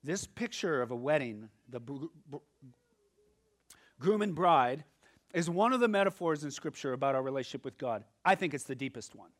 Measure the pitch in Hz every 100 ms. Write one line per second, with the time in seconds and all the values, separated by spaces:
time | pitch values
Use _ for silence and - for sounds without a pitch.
0 | 135 196 - - 233 - 190 143 120 120
1 | 131 151 127 107 110 _ _ 123 120 143
2 | 160 156 147 143 _ _ 131 120 _ _
3 | _ _ _ _ _ _ _ - _ _
4 | 151 214 208 160 180 160 123 139 - _
5 | _ _ _ 175 170 170 226 254 240 202
6 | 196 185 170 151 147 - 160 131 143 127
7 | 139 135 131 135 127 131 135 - 127 110
8 | - _ 175 190 185 143 - 131 135 123
9 | 110 101 90 _